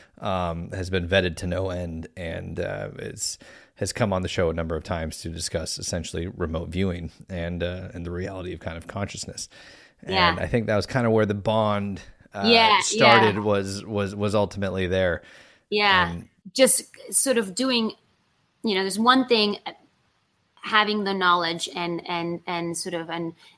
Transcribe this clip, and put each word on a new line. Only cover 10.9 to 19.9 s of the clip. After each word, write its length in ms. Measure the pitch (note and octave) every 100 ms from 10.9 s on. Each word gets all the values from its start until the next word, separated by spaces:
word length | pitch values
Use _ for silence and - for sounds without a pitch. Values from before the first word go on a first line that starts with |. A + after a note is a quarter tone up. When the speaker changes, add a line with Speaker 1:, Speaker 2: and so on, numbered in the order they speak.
| C3 A#2
Speaker 1:
of 80 |
where 120 | A2 G#2
the 80 |
bond, 680 | G2+ A2 A2 G#2+ G2+ G2+ F#2 - - -
uh, 100 | G2+ A3
Speaker 2:
Yeah, 340 | A#3 A3 G3
Speaker 1:
started, 540 | - - - - G#2+ G2+
Speaker 2:
yeah. 60 |
Speaker 1:
was, 440 | G#2 G2+ G2 G2 G#2
was, 300 | G#2 G2 G#2
was 200 | G#2 G#2
ultimately 520 | G2 G2+ G2 F#2 F2+
there. 340 | F#2 F#2 D#2+ - - - _ -
Speaker 2:
Yeah. 420 | G#3 G#3 F#3 E3+
Speaker 1:
And 180 | F2 - _ G3
Speaker 2:
Just 400 | - B3+ - - - -
sort 240 | G3+ C4+ A#3
of 180 | F#3+ F3+
doing, 380 | C4 A#3+ A3 - _ _ _ _ _ _
you 120 | A3+ F#3+
know, 60 |
there's 180 | F#3+ G3
one 280 | A#3+ C4 B3+
thing, 320 | A3+ G#3 G3+ - - _